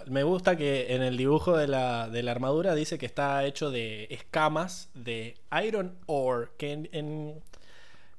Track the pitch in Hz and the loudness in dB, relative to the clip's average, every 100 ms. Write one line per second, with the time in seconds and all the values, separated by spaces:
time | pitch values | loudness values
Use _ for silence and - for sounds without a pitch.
0 | 131 135 147 185 185 170 143 135 123 127 | -2 2 4 4 4 4 2 2 2 2
1 | 127 123 135 151 180 165 143 135 127 117 | 2 2 6 6 6 4 4 2 2 0
2 | 113 117 120 120 131 151 190 156 156 156 | -2 -2 -2 0 2 2 2 2 0 -4
3 | 123 - 143 139 139 139 151 123 110 107 | -4 0 0 2 0 0 -2 -2 -4 -6
4 | 107 127 - 160 156 156 180 - - 127 | -8 -10 -4 2 4 2 -2 -6 -12 -10
5 | 120 113 113 - - 156 220 208 180 - | -6 -6 -6 -10 -4 0 0 0 -2 -6
6 | - 143 127 120 117 - 147 147 156 160 | -2 0 2 0 -2 -6 -6 -6 -6 -6
7 | 151 151 151 151 - - - - - - | -4 -6 -8 -10 -12 -14 -14 -14 -14 -14
8 | - | -14